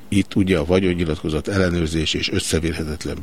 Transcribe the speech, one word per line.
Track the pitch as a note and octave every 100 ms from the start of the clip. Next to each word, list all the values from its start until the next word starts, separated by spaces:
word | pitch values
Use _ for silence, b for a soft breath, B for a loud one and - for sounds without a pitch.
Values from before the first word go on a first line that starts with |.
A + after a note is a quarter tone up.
| -
itt | G2+ F#2
ugye | - F#2 F2+
a |
vagyonnyilatkozat | D#2+ F#2 F#2+ F2 E2 D#2 D#2+ D#2 E2+
ellenőrzés | G2 F#2 F2 D#2+ D#2+ D#2
és | - -
összeférhetetlen | G2 - E2 - D#2+ D#2+ D#2 D2 C#2+